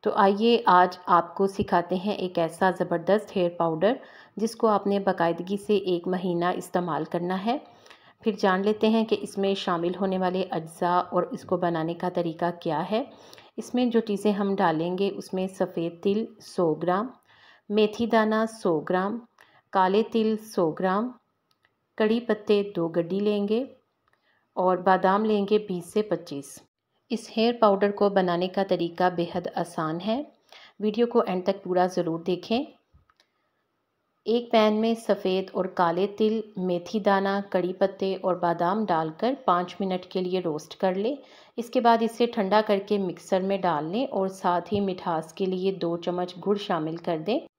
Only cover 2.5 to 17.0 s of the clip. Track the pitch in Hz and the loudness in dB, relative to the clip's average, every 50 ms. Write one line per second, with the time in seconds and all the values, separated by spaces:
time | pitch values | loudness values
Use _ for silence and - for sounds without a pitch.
2.5 | 165 - 196 185 180 180 180 175 175 170 165 175 190 180 190 - - 202 180 175 | 0 2 2 2 2 2 -2 -2 -2 -2 2 2 2 2 2 -4 -2 0 0 0
3.5 | 175 175 170 165 160 160 180 202 262 269 - - - - - - _ - 208 220 | 0 0 -2 -2 0 2 2 2 0 0 -6 -20 -20 -20 -20 -18 _ -6 -4 -4
4.5 | - - - 220 208 196 202 202 202 202 196 190 185 185 170 170 170 170 180 185 | -2 0 2 2 2 2 2 0 0 2 2 0 0 2 0 0 0 -2 -4 -6
5.5 | 202 202 202 - 214 196 - 185 180 170 170 185 185 180 180 185 175 170 170 180 | -6 -6 0 0 0 0 2 0 -2 -2 -2 -4 -4 -2 -2 -2 -2 0 0 -2
6.5 | 185 180 175 - - 185 175 175 156 147 160 - - 175 175 175 185 190 190 226 | -2 -4 -8 -4 -4 -2 -2 -2 -4 -4 -4 -4 -4 -4 -4 -2 -4 -4 -2 -4
7.5 | 247 247 - - - - - - - _ _ - _ _ - 226 202 202 - 196 | -4 -4 -6 -14 -20 -20 -20 -20 -20 _ _ -20 _ _ -4 -4 -4 2 2 2
8.5 | 185 185 196 214 214 214 - 220 220 226 220 220 208 - - 202 - 196 196 196 | 2 2 2 0 0 2 2 2 2 2 2 0 -2 -2 -2 -8 -4 -2 0 0
9.5 | 196 196 - - 180 165 170 175 185 180 202 190 190 185 185 180 180 185 185 - | 0 -2 -2 -4 -2 -2 -2 -4 -2 -2 -2 -2 0 0 0 0 0 -2 -4 -2
10.5 | - 170 160 160 - - 180 175 175 180 175 - - 180 180 - 269 196 - - | -4 -6 -6 -8 -8 -4 0 2 2 2 2 2 0 -2 -2 -2 -6 -12 -4 -4
11.5 | 185 175 180 170 170 160 160 165 170 170 - 180 175 180 170 170 160 165 175 175 | -2 0 0 0 0 -2 -2 -4 -4 -4 -4 -4 -2 -2 -2 -2 -2 -2 -4 -4
12.5 | 175 175 - 170 156 147 175 180 214 226 277 - - - - - - - - - | -4 -4 -4 -4 -2 -2 -2 -2 -2 -4 -4 -4 -12 -20 -20 -20 -20 -20 -20 -16
13.5 | _ - 214 - - 240 254 240 220 226 226 220 202 190 202 214 202 196 208 196 | _ -14 -12 -4 -2 0 0 2 2 0 0 0 -4 0 0 0 0 2 0 -2
14.5 | 196 196 196 170 160 156 165 175 180 185 196 202 - 196 190 - - 185 185 190 | 0 2 2 2 2 2 -2 -2 -2 -2 -2 -2 -4 -6 -10 -6 -4 -4 -4 -4
15.5 | 190 - 185 180 - 175 170 170 170 170 - 202 202 214 226 - 226 - - - | -2 -2 -4 -2 -2 -6 -6 -6 -8 -4 -2 0 0 0 -2 -6 -12 -20 -20 -10
16.5 | - - 180 160 156 156 165 170 180 190 | -2 0 0 0 0 0 0 0 0 0